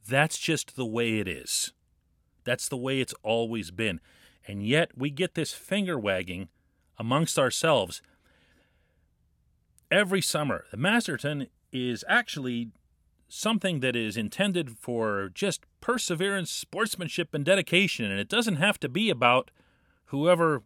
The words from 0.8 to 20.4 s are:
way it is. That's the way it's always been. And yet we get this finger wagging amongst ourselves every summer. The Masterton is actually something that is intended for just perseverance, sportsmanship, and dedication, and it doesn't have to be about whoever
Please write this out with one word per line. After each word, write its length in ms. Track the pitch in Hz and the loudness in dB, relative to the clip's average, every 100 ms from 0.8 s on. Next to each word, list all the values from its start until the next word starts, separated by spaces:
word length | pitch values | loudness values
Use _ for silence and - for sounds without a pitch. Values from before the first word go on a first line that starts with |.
| 120 | -4
way 340 | 113 117 110 | 0 0 0
it 80 | 95 | -2
is. 460 | 71 62 - - _ _ _ _ _ _ _ | -6 -4 -4 -4 _ _ _ _ _ _ _
That's 240 | - 123 - | -4 -2 -2
the 100 | 131 | -4
way 220 | 127 135 | -2 0
it's 160 | 123 - | -2 -4
always 480 | 110 113 117 113 82 | 0 0 0 -2 -6
been. 280 | 90 113 85 _ _ - _ - | -4 -2 -2 _ _ -20 _ -10
And 180 | 101 101 | -6 0
yet 260 | 143 165 - | 2 2 -2
we 140 | 139 | -6
get 240 | 139 180 - | -2 -4 -2
this 180 | 151 | -6
finger 440 | - - 196 190 156 | -8 -4 -4 -2 -2
wagging 500 | 104 92 92 90 95 _ _ _ _ _ | 0 -2 -2 -8 -10 _ _ _ _ _
amongst 420 | 113 135 165 - | 0 2 2 2
ourselves 640 | 131 - 165 143 92 - _ _ _ _ _ _ _ _ _ _ _ _ _ _ _ _ _ _ _ | 2 2 4 4 2 -6 _ _ _ _ _ _ _ _ _ _ _ _ _ _ _ _ _ _ _
every 300 | 175 202 196 | 2 2 2
summer. 440 | - 160 147 95 - | 0 -2 -2 -4 -6
The 60 | 101 | -2
Masterton 680 | 156 233 - 139 143 147 131 _ _ | 2 2 0 -4 -4 -4 -8 _ _
is 320 | 131 123 117 - | -4 -2 -4 0
actually 640 | 220 240 156 127 120 117 - _ _ _ _ _ | 0 0 -6 -4 -4 -6 -10 _ _ _ _ _
something 540 | - 214 220 190 160 | -4 0 0 0 0
that 140 | 127 120 | 0 0
is 220 | 110 104 | -2 -2
intended 600 | 107 - 202 180 147 110 | -4 0 0 0 -4 -8
for 520 | - 120 110 101 98 | -6 -2 0 -2 -4
just 320 | - 202 - _ _ | -2 -2 -2 _ _
perseverance, 720 | - 240 - 170 190 196 170 | -2 -2 0 0 0 0 -4
sportsmanship, 840 | - - 180 214 - 170 - 165 | -6 -8 -2 -2 -2 -6 -4 -4
and 120 | 151 143 | -2 4
dedication, 640 | 196 - 170 196 - 110 | 4 6 4 4 0 -2
and 100 | 98 | -2
it 100 | 101 | 0
doesn't 260 | 214 233 165 | 0 0 2
have 240 | 190 - | 2 2
to 100 | 131 | -2
be 200 | 131 220 | 0 0
about 420 | 139 120 127 - _ _ _ _ _ _ | 4 6 6 2 _ _ _ _ _ _
whoever 580 | 139 156 175 | 0 4 6